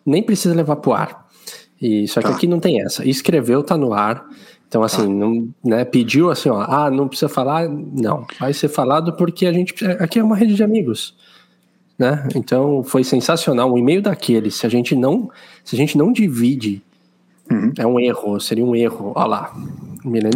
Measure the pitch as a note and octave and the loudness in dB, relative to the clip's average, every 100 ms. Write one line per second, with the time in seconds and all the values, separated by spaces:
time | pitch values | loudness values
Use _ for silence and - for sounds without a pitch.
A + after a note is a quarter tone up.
0 | C#3+ D#3+ A3+ G3 F3+ E3+ D3+ D3 C#3 G#2+ | 0 0 2 0 2 0 0 0 0 0
1 | - - _ _ - - - - A#2 G#2+ | -2 -8 _ _ -20 -20 -20 -6 -2 0
2 | G2+ A#2 G#2+ F2 F3 E3+ F3+ A#2 F#2+ - | 0 -2 0 0 0 2 2 0 -2 -2
3 | C3 C3+ - E3 A#2+ C3 C#3+ E3 C3 G#2 | -2 -2 2 2 2 0 2 0 0 0
4 | G#2 B2 - - - - _ A#2 A2 - | 0 -2 -8 -20 -20 -20 _ 0 0 0
5 | G2+ G2+ G#2+ A#2 A2+ - B2 A2 B2 C3 | 0 0 0 -2 -4 -4 -2 0 2 0
6 | A2+ B2+ F3 C3 C#3 G#2 G2+ C#3 D3 C3+ | 2 2 2 2 0 0 0 0 0 0
7 | C#3 - F#3+ D3+ C3 D#3+ E3 D3 - C3+ | -2 -2 -4 -2 -2 -2 -2 -6 -8 -4
8 | A2 - - - C3 C#3+ C#3+ - B2+ D3+ | -2 -2 -6 -6 -4 -2 -2 0 0 0
9 | E3 D#3+ E3+ - F3+ F3 F#3 - G3 F3+ | 0 -2 -2 0 0 0 -2 -4 -4 -2
10 | E3 A#3 G#3+ G3+ A3+ G3+ G#3+ A3 B2+ G#2+ | 0 0 2 4 2 4 2 2 0 -4
11 | - _ _ - _ _ _ _ _ - | -8 _ _ -20 _ _ _ _ _ -2
12 | B2+ D3 C3+ C#3 - B2+ C#3+ C#3 B2 C3 | 0 0 -2 -4 0 0 2 0 0 0
13 | C3 B2+ B2 E3 - A#2+ B2+ B2 B2 F#3 | 2 0 0 0 0 2 2 2 4 2
14 | G#3 E3 - A2+ G#2 - A#2 B2 A#2+ C3+ | 0 -2 0 2 0 -2 0 0 2 2
15 | C3 A3+ G#3+ - - - - A#2+ D3+ D3 | 2 0 -2 -12 -20 -20 -6 -2 2 2
16 | F3+ A#3 G3 A#2+ A#2+ C#3 G#2+ G2+ - _ | 2 4 2 2 2 2 -2 -6 -12 _
17 | _ _ _ _ - A2 A2 - A#2 B2 | _ _ _ _ -4 0 0 0 0 2
18 | B2 A#2 G#2 G2+ - A2+ B2 A#2 A#2 - | 2 0 -4 -4 -2 -2 0 2 0 -2
19 | G2+ - A2 - - - - - - - | -6 -2 -2 -2 -6 -12 -14 -14 -16 -12
20 | C3 A2+ G#2+ | -4 -2 0